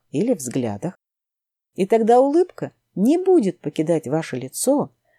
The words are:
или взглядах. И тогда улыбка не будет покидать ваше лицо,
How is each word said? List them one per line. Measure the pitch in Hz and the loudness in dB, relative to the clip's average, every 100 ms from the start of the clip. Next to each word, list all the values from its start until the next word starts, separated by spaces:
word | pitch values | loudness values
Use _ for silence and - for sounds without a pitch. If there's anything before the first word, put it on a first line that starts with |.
| _ | _
или | 135 226 | -4 -2
взглядах. | 202 123 131 117 104 175 - _ _ _ _ _ _ _ - | -2 -4 -4 -4 -6 -10 -12 _ _ _ _ _ _ _ -6
И | 196 | 0
тогда | 220 220 240 | 2 4 4
улыбка | 277 311 359 - 139 _ _ - | 4 2 0 -4 -12 _ _ -2
не | 214 339 | 0 2
будет | 381 349 196 - | 4 4 2 -4
покидать | 151 151 160 165 120 | -8 -4 -2 -2 -2
ваше | 156 160 127 | -4 -4 -10
лицо, | 131 - - 285 160 _ _ | -10 -6 0 0 -2 _ _